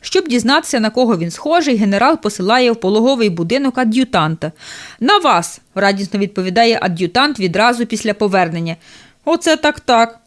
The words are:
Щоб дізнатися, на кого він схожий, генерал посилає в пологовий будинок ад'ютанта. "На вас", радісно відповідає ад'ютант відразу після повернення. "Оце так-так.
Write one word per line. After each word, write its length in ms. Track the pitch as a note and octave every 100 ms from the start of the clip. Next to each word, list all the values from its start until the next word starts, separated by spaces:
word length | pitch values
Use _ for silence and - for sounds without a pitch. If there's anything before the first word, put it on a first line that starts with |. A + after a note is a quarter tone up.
Щоб 280 | - F#4 F4
дізнатися, 520 | B3 A3+ C#4+ D#4+ B3
на 100 | G#3+
кого 260 | A3 B3 G3+
він 140 | E3+
схожий, 460 | E3 D4 E4+ D4 A#3+
генерал 440 | G3+ G3 A#3+ A3
посилає 520 | G#3+ - F#3+ A#3+ B3
в 40 | A3+
пологовий 540 | F#3 G#3+ A#3 C4+ A3
будинок 480 | E3+ E3+ B3 C#4 B3+
ад'ютанта. 720 | B3 A3 C4 F3+ D#3 D#3+ D3+ - - - - -
"На 180 | B3 G#4
вас", 420 | D#4+ F#3 E3+ - _
радісно 460 | - G3 G3 G3 G#3
відповідає 580 | G3+ G3+ F#3 F#3 A#3 A3+
ад'ютант 580 | F#3+ E3+ F3+ A#3+ C#4+ C4+
відразу 460 | F#3+ F3+ A3+ A#3+ A#3+
після 280 | A3 G#3+
повернення. 640 | G#3 G#3 F#3+ F3 E3 E3 E3 - - - _
"Оце 320 | - E4 E4+ D#4
так-так. 640 | D4+ D4 - A#3+ A3+ A3+